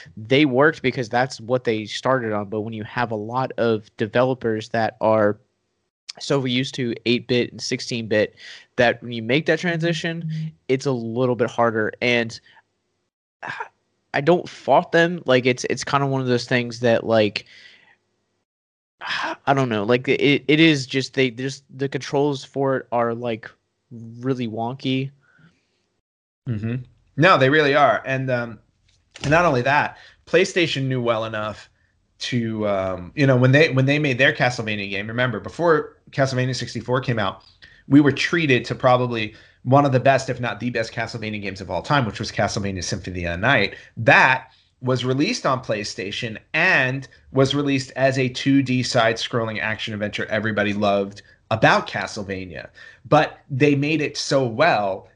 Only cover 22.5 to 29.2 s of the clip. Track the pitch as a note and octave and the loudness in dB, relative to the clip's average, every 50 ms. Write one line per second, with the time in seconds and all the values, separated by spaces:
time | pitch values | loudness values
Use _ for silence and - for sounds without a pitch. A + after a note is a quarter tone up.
22.5 | - C3+ C#3 C3+ C3 B2+ - - A2+ A#2+ A#2 A#2 A#2 A#2 A#2+ A#2+ A2+ A#2 - - | -6 -4 -2 -2 -2 -2 -4 -4 -2 -2 0 -2 -2 -4 -6 -6 -8 -8 -10 -16
23.5 | - _ _ _ _ _ _ - B2 A2+ A2+ A2+ A#2 A#2+ A#2+ C3 C3+ B2 B2 A2+ | -20 _ _ _ _ _ _ -20 -18 -18 -16 -16 -14 -8 -4 -4 -2 -2 -4 -6
24.5 | G#2+ A2 A2+ A#2+ C3+ C#3 - C3+ C3 C3 C3+ C3+ - _ _ _ _ _ _ - | -6 -6 -6 -6 -6 -6 -4 -2 -2 -2 -4 -6 -10 _ _ _ _ _ _ -20
25.5 | _ _ _ _ _ _ _ _ _ _ _ _ _ _ _ _ _ _ - C3 | _ _ _ _ _ _ _ _ _ _ _ _ _ _ _ _ _ _ -8 -6
26.5 | A#2 G#2 G#2+ A2+ A#2+ C3 B2 - _ _ _ _ - - D3+ F#3+ F#3 C#3+ C3 C3 | -6 -4 -4 -6 -6 -6 -10 -12 _ _ _ _ -2 2 4 6 6 6 6 4
27.5 | D3 D#3 D3+ C#3 C#3 D3+ D3 B2 G#2+ - - C3 C3 C3 C3 C3 B2 A#2+ A#2+ A#2 | 4 4 4 4 4 4 4 4 4 2 0 -4 -4 -2 -2 -2 -2 -2 -2 -6
28.5 | A2 - _ _ _ _ _ _ _ _ _ _ - - | -10 -16 _ _ _ _ _ _ _ _ _ _ -16 -6